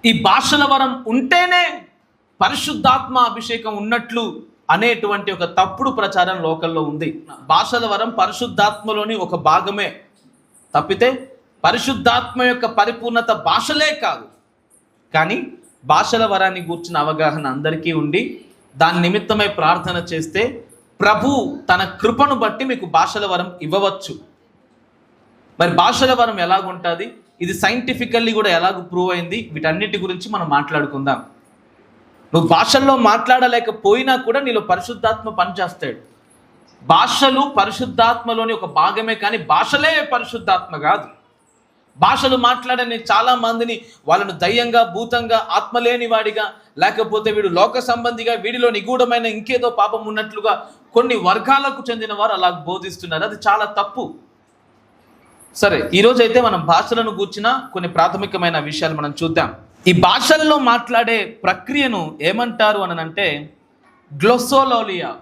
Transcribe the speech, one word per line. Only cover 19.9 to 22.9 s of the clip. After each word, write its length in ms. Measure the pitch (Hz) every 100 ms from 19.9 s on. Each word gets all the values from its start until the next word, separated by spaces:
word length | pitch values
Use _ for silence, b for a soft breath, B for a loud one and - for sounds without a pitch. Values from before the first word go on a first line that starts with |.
| 175
చేస్తే 680 | 170 160 160 190 240 - - - _ _
ప్రభు 560 | 202 214 262 277 196 - -
తన 100 | 180 190 -
కృపను 340 | 220 - 285 254
బట్టి 300 | 220 214 262
మీకు 200 | 247
భాషల 400 | 180